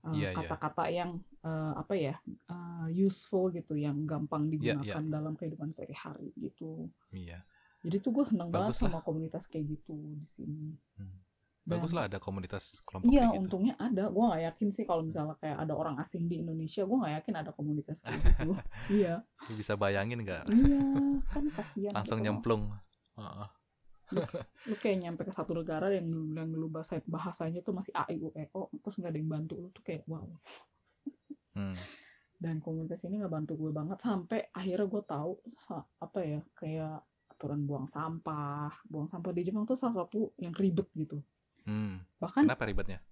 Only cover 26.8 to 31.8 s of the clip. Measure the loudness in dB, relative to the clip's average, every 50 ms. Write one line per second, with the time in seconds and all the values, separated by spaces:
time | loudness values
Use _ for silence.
26.8 | -6 -4 -6 -6 -4 -4 -4 -4 -4 -6 -4 -4 -4 -2 -2 -4 -2 -4 -4 -4
27.8 | -4 -4 -2 -2 -2 -2 -2 -4 -4 -6 -6 -8 -10 -8 -6 -8 -6 -6 -8 -8
28.8 | -8 -6 -6 -4 -4 -4 -2 -2 -2 0 -2 -2 -4 -4 -6 -8 -10 -12 -16 -12
29.8 | _ -8 -8 -8 -6 -8 -8 -8 -8 -12 -14 -16 _ -18 -18 -18 -18 _ _ _
30.8 | _ _ _ _ _ -12 -12 _ _ _ -16 _ _ _ _ -6 -4 -4 -6 -8